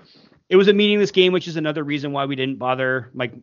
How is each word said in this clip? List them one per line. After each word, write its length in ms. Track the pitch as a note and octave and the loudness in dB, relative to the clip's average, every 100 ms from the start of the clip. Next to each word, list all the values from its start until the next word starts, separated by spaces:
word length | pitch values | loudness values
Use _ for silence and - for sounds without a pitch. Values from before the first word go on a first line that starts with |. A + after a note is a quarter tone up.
| _ _ _ _ - | _ _ _ _ 2
It 100 | F#3 | 4
was 100 | G3 | 6
a 60 | |
meaningless 380 | G3+ G#3 G#3 G3 | 4 4 2 2
game, 200 | F#3+ F#3 | 2 2
which 160 | F3+ E3+ | 2 -4
is 80 | D#3+ | -6
another 260 | D#3 D3+ | -4 -4
reason 300 | C#3+ D3 C#3+ | -6 -6 -4
why 140 | C#3+ C#3 | -4 -4
we 100 | C3+ | -4
didn't 220 | C3 A#2+ | -6 -4
bother. 520 | B2 B2+ C3 C3 A#2 | -4 -2 -2 -4 -6
Mike, 180 | B2+ B2 - | -8 -8 -10